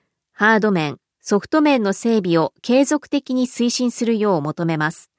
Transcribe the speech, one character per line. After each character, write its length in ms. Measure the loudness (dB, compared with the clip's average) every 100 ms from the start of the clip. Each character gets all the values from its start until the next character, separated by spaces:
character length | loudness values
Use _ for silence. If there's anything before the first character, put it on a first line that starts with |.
| _ _ _
ハ 240 | 0 2 4
ー 40 |
ド 100 | 2
面、 280 | 0 -2 -6 _ _
ソ 180 | -4 -2
フ 80 | 0
ト 140 | 0
面 200 | 2 2
の 100 | 0
整 260 | -2 0 0
備 200 | 2 2
を 140 | 0 -4
継 220 | 0 2
続 240 | 2 0 -4
的 260 | -6 -4
に 120 | -2 -2
推 240 | -2 -4
進 200 | -2 -4
す 140 | -2
る 140 | -2 0
よ 200 | 0 0
う 40 |
求 240 | -2 -4 -2
め 100 | 0
ま 160 | -2
す。 180 | -4 -12